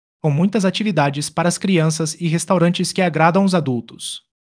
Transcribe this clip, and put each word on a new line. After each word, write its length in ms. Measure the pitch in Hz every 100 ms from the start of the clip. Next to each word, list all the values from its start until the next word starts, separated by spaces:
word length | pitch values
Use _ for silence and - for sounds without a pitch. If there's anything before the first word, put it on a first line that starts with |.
| _ _
com 100 | 156
muitas 320 | 143 190 214
atividades 640 | 185 180 214 160 143 139 147
para 200 | - 175
as 80 | 170
crianças 580 | 196 180 160 156 160 -
e 80 | 170
restaurantes 640 | 165 - 190 170 180 175
que 80 | -
agradam 420 | 180 151 160 180
os 100 | 196
adultos. 720 | 180 135 123 - - - - _ _ _